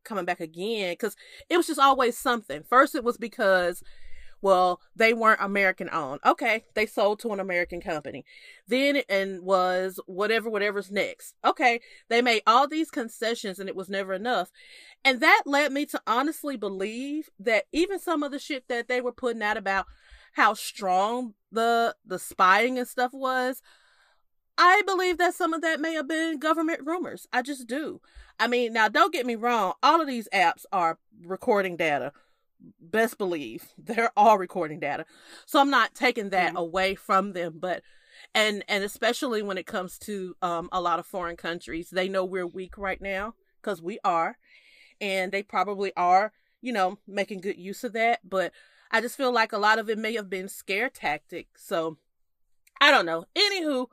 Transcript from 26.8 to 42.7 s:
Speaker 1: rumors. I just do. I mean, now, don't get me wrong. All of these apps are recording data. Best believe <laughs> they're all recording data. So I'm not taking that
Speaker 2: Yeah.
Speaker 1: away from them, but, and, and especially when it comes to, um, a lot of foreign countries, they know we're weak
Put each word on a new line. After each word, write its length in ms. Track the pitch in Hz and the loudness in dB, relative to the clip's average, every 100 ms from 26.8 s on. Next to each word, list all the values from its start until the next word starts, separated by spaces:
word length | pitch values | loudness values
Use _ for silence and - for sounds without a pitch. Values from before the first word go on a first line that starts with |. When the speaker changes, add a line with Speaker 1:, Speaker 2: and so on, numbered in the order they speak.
| 269 | -4
Speaker 1:
rumors. 400 | 359 240 - - | -6 -6 -10 -6
I 80 | 247 | -4
just 260 | 254 269 233 | -4 -8 -8
do. 340 | 269 294 - _ - - - | -6 -6 -12 _ -20 -12 -4
I 80 | 233 | 0
mean, 260 | 247 240 | 0 0
now, 160 | 226 214 | 2 2
don't 240 | 285 339 | 4 2
get 120 | 330 247 | 2 -4
me 100 | 226 | -2
wrong. 380 | 233 233 185 - | 0 2 0 2
All 200 | 262 330 | 4 4
of 60 | 285 | 2
these 200 | 240 208 | -4 -2
apps 320 | 196 170 - - | 2 2 2 -4
are 280 | 185 165 165 _ - | -2 0 -2 _ -18
recording 540 | 170 185 254 208 190 175 | -10 -6 0 2 0 0
data. 340 | 165 139 131 - _ _ _ _ 170 - | 0 0 -2 -10 _ _ _ _ -20 -20
Best 380 | 170 214 226 - | -4 0 0 0
believe 520 | 190 165 120 127 - | -4 -4 -6 -12 -16
<laughs> 40 | _ | _
they're 340 | 156 226 226 - | -6 0 0 6
all 220 | 214 208 | 6 6
recording 420 | 180 185 156 151 | 2 -4 -6 -6
data. 260 | 143 143 - _ - - - | -6 -6 -8 _ -20 -20 0
So 120 | 294 | 2
I'm 120 | 277 | 4
not 240 | 262 220 - | 4 2 0
taking 340 | 247 240 202 | 0 0 -2
that 240 | 190 170 | 0 0
Speaker 2:
Yeah. 60 | 185 | -2
Speaker 1:
away 340 | 170 185 190 196 | -4 0 -2 -2
from 380 | - 190 202 | 0 0 0
them, 220 | 180 170 160 | -4 -8 -6
but, 220 | 185 - - - _ - - 220 | -6 -6 -8 -20 _ -20 -4 0
and, 280 | 214 208 - | 0 0 -2
and 160 | 202 | -2
especially 580 | 202 - 233 240 262 214 | -4 -2 -2 0 -2 -4
when 160 | 202 190 | -4 -6
it 80 | - | -6
comes 320 | 214 180 - | -8 -8 -12
to, 360 | - 202 185 - | -10 -8 -8 -6
um, 260 | 180 170 180 | -4 -4 -4
a 100 | 185 | -4
lot 180 | 175 170 | 0 -2
of 80 | - | -4
foreign 300 | 196 170 170 | -8 -8 -8
countries, 520 | 170 170 - 160 175 | -8 -8 -8 -10 -6
they 180 | 180 190 | -4 -2
know 160 | 190 | -2
we're 220 | 180 190 175 | -2 -4 -6
weak 320 | 190 185 | -8 -14